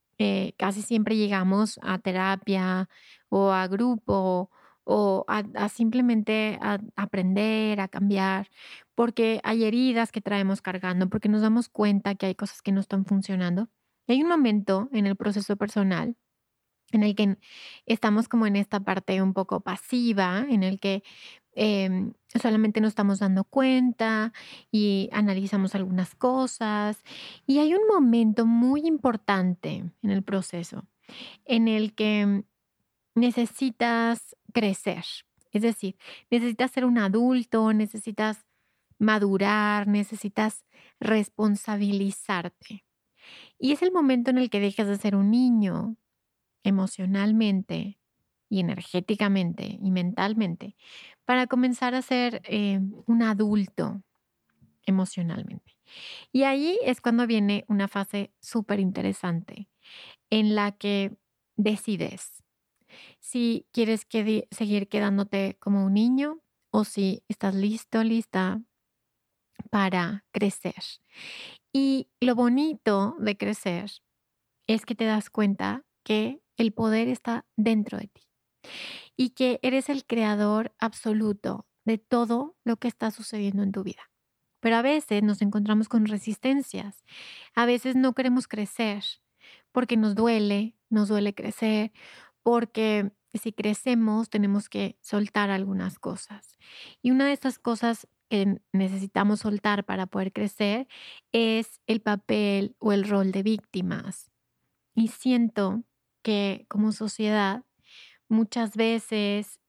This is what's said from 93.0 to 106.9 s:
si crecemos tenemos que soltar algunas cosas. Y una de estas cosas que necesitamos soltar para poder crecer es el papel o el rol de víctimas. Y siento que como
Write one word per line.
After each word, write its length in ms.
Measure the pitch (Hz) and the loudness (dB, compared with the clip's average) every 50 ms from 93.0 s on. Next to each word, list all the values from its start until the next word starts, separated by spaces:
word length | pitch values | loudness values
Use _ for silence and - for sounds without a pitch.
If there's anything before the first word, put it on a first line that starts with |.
| 196 202 - _ _ _ - | -2 -4 -6 _ _ _ -12
si 180 | 220 - 226 214 | -10 -8 -8 -8
crecemos 760 | - 208 208 208 - - 262 247 233 226 214 214 214 226 - | -4 -4 -4 -4 -2 -2 0 0 2 2 2 0 0 -2 -2
tenemos 400 | - 214 202 202 202 202 208 - | 0 0 2 2 2 0 -2 -4
que 280 | - 202 202 190 - - | -6 -6 -6 -6 -8 -12
soltar 500 | _ - - 208 214 208 - 214 202 196 | _ -4 -2 -2 -2 0 0 0 0 0
algunas 480 | 196 190 190 196 196 190 185 185 - - | 0 -2 -2 -4 -4 -4 -4 -6 -8 -8
cosas. 600 | - - - - - - 208 202 - - _ _ - - - - - - - _ | -8 -8 -8 -8 -12 -16 -20 -20 -20 -20 _ _ -20 -20 -20 -20 -20 -20 -16 _
Y 100 | - 247 | 0 2
una 160 | 254 262 277 | 2 4 2
de 60 | 277 285 | 2 0
estas 260 | 269 - 262 247 - | 0 -2 -4 -6 -4
cosas 480 | - 240 233 214 - 233 233 - - - _ _ _ _ | -4 -4 -2 0 0 -2 -2 -2 -8 -16 _ _ _ _
que 320 | - 208 196 202 196 - - _ - | -2 0 2 0 0 -2 -4 _ -2
necesitamos 680 | 190 190 185 190 190 196 196 - 185 202 208 214 202 | 0 0 0 -2 -4 -6 -2 0 2 2 2 2 0
soltar 440 | - 220 208 202 - 214 208 202 196 | -2 -4 -4 -2 0 0 0 0 -2
para 220 | - 196 190 185 | -4 -4 -4 -4
poder 260 | 190 - 202 190 190 - | -4 -4 -6 -6 -4 -4
crecer 560 | - 208 202 - - 214 202 208 240 269 - - - - - - - _ _ - | -4 -4 -4 -2 -2 -2 0 0 -2 -6 -8 -14 -20 -20 -20 -20 -20 _ _ 0
es 480 | 233 233 226 220 220 233 - - - _ | 0 2 2 0 0 -2 -6 -12 -12 _
el 140 | - 220 226 | -4 -4 -2
papel 760 | - 220 208 208 - - 226 214 208 202 202 196 196 208 - _ | 0 -2 -2 -2 -2 -2 0 0 2 2 2 0 -2 -2 -6 _
o 140 | - 220 202 | 0 0 2
el 160 | 202 190 208 | 2 2 0
rol 240 | 208 196 190 190 185 | 0 2 2 0 0
de 100 | 196 196 | 0 0
víctimas. 880 | 214 220 208 - _ - 190 180 180 175 - - 196 185 - - _ _ _ _ _ _ _ _ _ _ _ _ _ _ | 0 -2 -2 -4 _ -6 -4 -4 -4 -4 -6 -8 -10 -12 -12 -18 _ _ _ _ _ _ _ _ _ _ _ _ _ _
Y 140 | - 226 220 | 0 0 0
siento 760 | - - - 254 254 240 233 220 - - 202 185 196 226 240 - _ _ _ _ _ _ - | -2 -2 0 2 2 4 2 2 0 0 0 0 0 -4 -6 -10 _ _ _ _ _ _ -4
que 440 | 220 214 202 202 196 190 - - _ | -2 0 0 0 -2 -4 -6 -10 _
como 240 | - 202 214 220 | -2 0 0 0